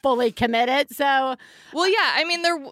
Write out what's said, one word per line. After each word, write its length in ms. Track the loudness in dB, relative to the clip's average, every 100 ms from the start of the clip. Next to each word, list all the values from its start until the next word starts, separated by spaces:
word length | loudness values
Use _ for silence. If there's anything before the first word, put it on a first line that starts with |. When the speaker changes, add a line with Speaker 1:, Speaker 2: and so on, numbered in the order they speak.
Speaker 1:
fully 300 | -2 0 0
committed? 580 | 0 -2 0 2 0 -2
So 460 | -2 0 2 0 -4 -12 -20 -10
Speaker 2:
Well, 160 | -2 2
yeah, 260 | 2 2 0
I 80 |
mean, 180 | 0 0
there, 160 | 0 -2 -6